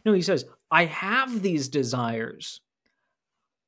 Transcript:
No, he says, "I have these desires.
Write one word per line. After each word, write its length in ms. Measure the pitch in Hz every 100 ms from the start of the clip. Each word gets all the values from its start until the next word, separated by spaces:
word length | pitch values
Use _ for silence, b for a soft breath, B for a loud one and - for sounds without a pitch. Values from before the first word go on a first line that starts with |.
| 214
No, 80 |
he 80 | 196
says, 240 | 180 156 B B _
"I 140 | 160 165
have 560 | - 190 247 262 226
these 260 | 190 156 127
desires. 960 | 143 120 123 117 113 117 - - - _ _ _ _ _ _ _ _ _ _